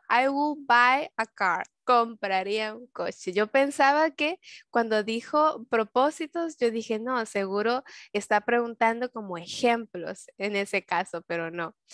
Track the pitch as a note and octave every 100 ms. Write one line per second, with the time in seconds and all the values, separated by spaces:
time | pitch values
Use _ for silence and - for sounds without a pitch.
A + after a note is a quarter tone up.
0 | - A3+ C4+ C#4 D4 D4+ C#4 A#3+ B3 C4+
1 | D#4 - A3+ - F#3+ E3 - _ - B3
2 | A#3 A3 G3+ F#3+ F#3+ G#3+ G#3+ A3 B3 -
3 | F3 - - F3+ G#3+ C4+ C#4 C#4+ C#4 D4
4 | D#4+ - D4+ F4+ - - _ A#3 A3+ G#3+
5 | G#3+ A3+ - D4+ D#4 A3 A3+ A3+ G#3+ B3
6 | C#4+ - D#4 E4+ E4 D#4 A#3+ A3+ G#3+ G#3+
7 | A#3 B3+ A3 G3+ G3 G3+ G#3+ B3 - -
8 | - G#3 - G#3 - A#3+ A#3 A3+ A3+ A#3
9 | B3 A#3 G3+ E3+ F3 - A#3+ A#3 A3 F3+
10 | D#3+ - - - G3 G3+ G3+ G3+ - F3
11 | E3+ E3+ - E3+ E3 F3 E3 - _